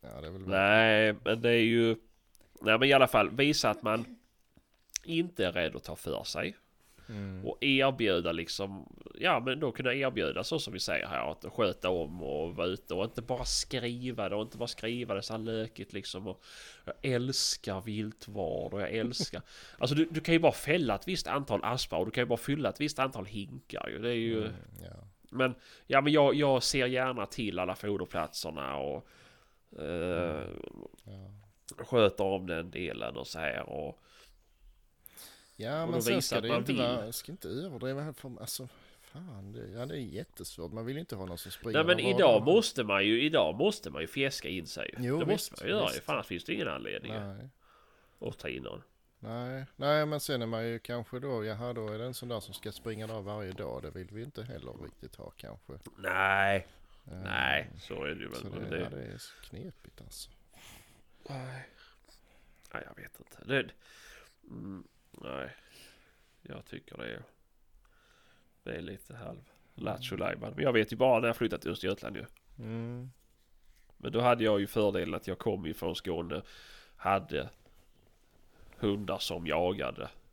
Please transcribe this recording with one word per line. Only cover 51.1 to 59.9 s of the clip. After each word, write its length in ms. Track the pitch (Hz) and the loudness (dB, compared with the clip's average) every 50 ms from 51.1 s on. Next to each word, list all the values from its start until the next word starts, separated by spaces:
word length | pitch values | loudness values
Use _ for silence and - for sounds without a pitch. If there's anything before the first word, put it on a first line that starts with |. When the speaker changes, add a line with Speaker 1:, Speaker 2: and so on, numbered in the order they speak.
| - 123 | -8 -6
Speaker 1:
då, 260 | 131 143 131 113 107 | -4 -2 -2 -2 -2
jaha, 280 | 110 107 104 123 123 120 | -4 -4 -4 -4 -6 -4
då 140 | 117 110 107 | -4 -4 -6
är 100 | 107 107 | -6 -6
det 80 | 117 | -6
en 80 | 127 123 | -6 -8
sån 160 | - - 123 | -8 -6 -6
där 100 | 120 110 | -6 -6
som 140 | 101 - 98 | -6 -8 -14
ska 180 | - - 110 | -10 -10 -10
springa 360 | 101 - - 117 110 107 110 110 | -10 -8 -8 -8 -6 -6 -6 -8
där 140 | 110 110 | -6 -6
varje 300 | 98 98 104 107 104 92 | -6 -6 -6 -6 -6 -8
dag. 300 | 92 - 98 69 60 65 | -6 -6 -6 -6 -6 -6
Det 100 | - 78 | -8 -8
vill 160 | - 92 92 92 | -10 -10 -12 -10
vi 120 | 101 107 117 | -10 -12 -12
inte 200 | 143 - - 110 | -10 -10 -12 -12
heller 300 | 123 117 87 - 64 - - - | -10 -10 -10 -10 -12 -12 -12 -12
riktigt 320 | - - - - - - | -14 -14 -16 -18 -18 -16
ha 140 | - - 50 | -14 -16 -16
kanske. 440 | - _ - 52 52 - _ - 65 - - - - - | -14 _ -14 -14 -14 -16 _ -16 -16 -14 -14 -18 -18 -4
Speaker 2:
Nej. 720 | 98 95 92 92 98 98 98 98 98 98 98 98 92 - - - - - - - _ - | -2 0 2 4 6 6 6 6 6 4 4 2 0 -4 -18 -20 -20 -20 -20 -20 _ -16
Speaker 1:
Eh, 100 | - 90 95 | -14 -10 -8
Speaker 2:
Nej, 460 | 101 52 60 65 65 69 73 78 - - - | -4 -2 0 2 4 4 2 2 -2 -12 -16
så 240 | - - - 78 76 | -12 -10 -8 -6 -4
är 40 | 73 80 | -4 -4
det 60 | - | -6
ju 60 | - - | -8 -10
väl, 80 | - - | -10 -10
Speaker 1:
så 60 | - - | -10 -8
Speaker 2:
men 100 | - 50 52 | -8 -8 -6
Speaker 1:
det, 60 | 50 | -4
Speaker 2:
det 100 | 78 85 90 | -4 -4 -4
Speaker 1:
ja, 60 | - | -4
det 140 | - - 65 | -6 -10 -10
är 120 | 55 50 - | -10 -12 -12
så 160 | - - - - | -14 -16 -18 -20
knepigt 600 | - - - - - 185 - _ - - | -20 -16 -14 -12 -12 -12 -14 _ -20 -20